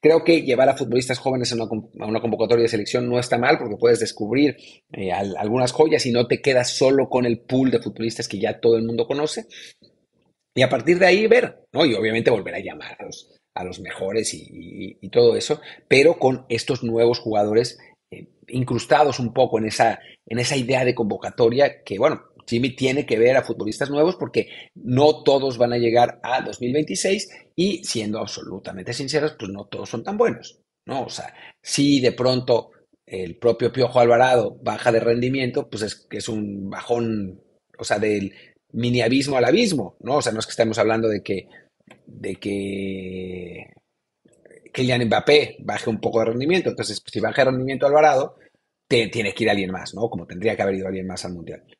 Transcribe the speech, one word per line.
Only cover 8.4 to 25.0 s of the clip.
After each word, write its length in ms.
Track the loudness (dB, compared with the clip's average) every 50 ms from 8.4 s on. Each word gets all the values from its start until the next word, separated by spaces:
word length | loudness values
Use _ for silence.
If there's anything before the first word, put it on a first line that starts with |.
| -2 -4 -4 2
todo 160 | 4 4 4 4
el 60 | 2
mundo 220 | -2 -2 -4 -2
conoce. 420 | -2 -2 -2 -2 -4 -4 -8 -12 _ -20 -20 -20 -20 -20 _ _ _ _ _ _ _ _ _ _ _ _ _ _ _ _
Y 60 | 0
a 80 | 2 2
partir 280 | 2 -2 2 2 4 4
de 100 | 6 6
ahí 200 | 6 4 4 4
ver, 380 | 4 4 4 0 -8 _ _ _ -2
¿no? 120 | 0 2
Y 80 | 2 2
obviamente 360 | 0 0 0 0 2 2 2
volver 240 | 2 2 0 -6 -10
a 40 | -10
llamar 360 | -10 -10 -12 -14 -16 -18 -16 _
a 60 | -16
los, 320 | -16 -16 -18 -20 _ _ _ _ _ _
a 80 | -10 -10
los 160 | -10 -10 -12
mejores 540 | -14 -14 -10 -8 -6 -2 -2 -2 -2 -4 -8
y, 100 | -10 -16 -18
y, 460 | -18 -18 -18 -16 -14 -14 -14 -14 -14 _
y 80 | -16 0
todo 260 | 2 6 6 6 4
eso, 260 | 4 0 -2 -4 -4 -6 -20 -20 -20 _ _
pero 320 | 4 6 6 6 4 4
con 260 | 2 0 0 0 -4 _
estos 340 | -6 -4 -2 -2 -4 -2 -2
nuevos 360 | -2 2 4 4 4 2 0
jugadores, 600 | -4 -2 0 0 0 2 2 2 2 0 -6 _ -20 _ _ _ _ _
eh, 160 | -20 -20 -20 _ _ _ _ _
incrustados 720 | -4 -4 -2 -2 -2 -4 0 2 4 4 4 4 2 -2
un 140 | -4 -4 2
poco 240 | 2 2 2 2 -2
en 80 | -2
esa, 340 | -2 -2 0 0 0 0 -2 -10 -20 -20 _ _ -8
en 100 | -4 -2
esa 180 | -2 0 -2
idea 300 | -2 0 0 0 0 2
de 80 | 0 0
convocatoria 880 | 0 -2 -2 -2 -4 -6 -10 0 2 2 2 4 4 2 2 0 -6 _
que, 140 | -10 -4 0
bueno, 240 | 0 0 0 -2 -10 _ _ _ -8 -4
Jimmy 280 | -2 -2 -2 -2 -2
tiene 320 | -2 -2 0 0 0 0 0
que 100 | 2 4
ver 180 | 4 4 4 4
a 40 |
futbolistas 480 | 0 0 -8 -6 -6 -8 -6 -6 -6 -4
nuevos 280 | 0 0 0 0 0 -4
porque 320 | -8 -4 -4 -4 -4 -4 -8 -20 -20 _ _
no 480 | -14 -6 -2 2 4